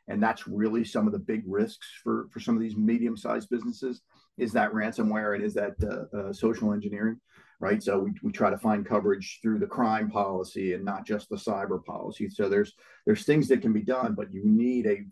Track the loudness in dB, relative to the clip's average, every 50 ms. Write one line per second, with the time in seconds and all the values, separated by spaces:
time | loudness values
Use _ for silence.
0 | _ -6 -4 -2 0 0 -2 -2 -6 -6 -2 0 0 0 2 0 -2 -2 0 0
1 | 2 2 0 0 -4 -2 -4 -4 -2 -2 0 0 0 0 -2 -10 -18 -20 -16 -8
2 | -4 -2 -2 -2 -4 -6 -12 -6 -2 0 0 0 0 -2 0 2 4 4 4 4
3 | 2 0 -2 -2 -4 -4 -4 -2 -2 -2 -4 -2 -2 -4 -6 -4 -4 -6 -6 -6
4 | _ _ _ _ _ _ -6 -4 -2 0 2 2 2 2 2 0 -2 -2 0 0
5 | 0 2 2 0 0 0 0 0 -2 -2 -2 -2 -2 -2 -2 -2 -4 -2 -4 -6
6 | -8 -8 -6 -6 -6 -6 -4 0 0 0 2 2 0 0 0 0 -2 -4 -4 -2
7 | -2 -2 -2 -4 _ _ _ -20 -20 _ _ -4 0 0 0 0 0 0 0 0
8 | 0 -2 -4 -4 -4 -4 0 2 2 2 2 2 0 0 0 0 0 0 0 2
9 | 4 2 2 0 -2 -12 -10 -4 -2 0 0 0 0 -2 0 0 2 2 2 2
10 | 0 0 0 0 0 0 -2 -4 -4 -6 -6 -4 -2 -2 -2 -2 -4 -4 -6 -6
11 | -4 -4 -4 -4 -4 -6 -8 -6 -4 -4 -2 -2 -2 -4 -4 -4 -6 -8 -10 -8
12 | -8 -8 -8 -8 -8 -6 -2 0 0 2 4 2 2 0 -2 _ -20 -20 -14 -4
13 | 2 2 2 2 4 4 4 4 6 4 4 4 4 2 2 2 2 0 0 0
14 | 0 -2 -2 -4 -6 -8 -4 2 4 6 6 6 6 4 2 2 2 2 0 0
15 | -2 -12